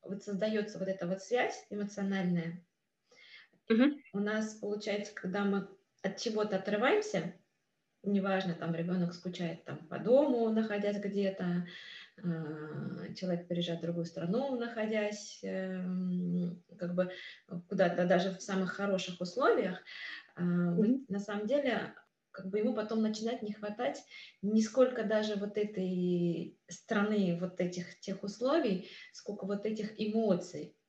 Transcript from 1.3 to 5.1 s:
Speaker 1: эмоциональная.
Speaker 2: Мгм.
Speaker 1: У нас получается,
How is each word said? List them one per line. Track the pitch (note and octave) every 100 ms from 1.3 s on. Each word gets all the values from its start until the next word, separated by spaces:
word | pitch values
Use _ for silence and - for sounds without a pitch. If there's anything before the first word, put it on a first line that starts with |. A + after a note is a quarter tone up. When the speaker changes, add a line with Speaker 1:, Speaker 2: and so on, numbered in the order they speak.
| B3 G#4 - -
Speaker 1:
эмоциональная. | G#3 G3+ - G3 F#3+ F3+ F3 E3 E3+ - _ _ _ _ - - - - _ _
Speaker 2:
Мгм. | A3+ C4+ D4 -
Speaker 1:
У | G3
нас | G#3 G#3+ A3
получается, | - G3+ G#3 G#3 G3+ G3+